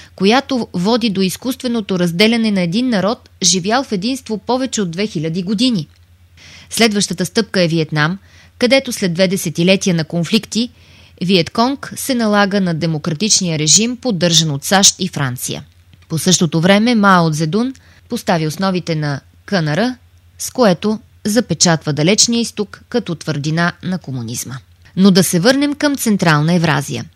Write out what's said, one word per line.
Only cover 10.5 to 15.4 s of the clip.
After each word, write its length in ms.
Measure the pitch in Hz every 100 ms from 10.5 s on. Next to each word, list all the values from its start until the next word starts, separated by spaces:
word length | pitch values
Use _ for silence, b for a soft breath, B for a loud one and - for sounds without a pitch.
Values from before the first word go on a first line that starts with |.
| 214 240 b b b b b
Виетконг 720 | 180 190 165 - 247 285 - 190
се 200 | - 247
налага 460 | 214 208 202 202
на 120 | 185
демократичния 840 | 160 165 156 170 156 214 - 180 156
режим, 380 | 156 202 226 247
поддържан 540 | 254 180 175 165 160
от 120 | 139
сащ 320 | - 196 202 -
и 80 | 185
Франция. 560 | 151 135 123